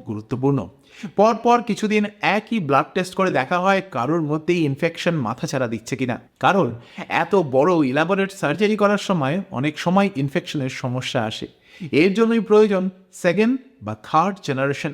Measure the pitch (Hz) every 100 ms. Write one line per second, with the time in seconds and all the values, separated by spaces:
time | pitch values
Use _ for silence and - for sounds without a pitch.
0 | - 104 107 127 139 135 90 _ _ -
1 | 185 - 220 220 240 240 226 202 214 214
2 | 208 - 156 208 214 226 139 139 151 185
3 | 185 - 185 139 131 180 190 196 190 131
4 | 127 170 147 156 156 175 151 135 165 165
5 | 180 165 110 120 160 135 120 113 - 135
6 | 123 110 - - 143 190 131 113 - -
7 | - 135 165 196 151 131 165 170 135 139
8 | 165 196 190 - 147 151 208 208 202 208
9 | - 180 131 180 - 120 147 151 170 190
10 | 196 131 143 180 175 151 131 - 127 127
11 | - 127 110 - - _ _ - 160 139
12 | 185 196 226 233 196 214 214 190 185 -
13 | _ - 175 180 226 262 - _ 107 110
14 | - 160 185 196 - 131 139 139 156